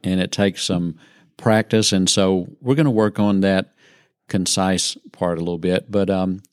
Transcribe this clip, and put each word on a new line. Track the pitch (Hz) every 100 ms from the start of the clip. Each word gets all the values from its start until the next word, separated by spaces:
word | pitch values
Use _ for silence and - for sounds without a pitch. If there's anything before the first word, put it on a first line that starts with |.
and | 92 92
it | 87
takes | - 101 -
some | - 87 85 - - _ _ -
practice. | 117 110 - 110 104
And | 95 92
so | - 95 92 92 -
we're | 127
gonna | 139 147
work | 110 107 104
on | 104 98
that | 98 95 - _ _ _ _ _ -
concise | 95 90 98 95 90 - - -
part | - 90 82
a |
little | 85 85
bit. | 90 92 -
But, | 101 98
um, | 95 92 92 -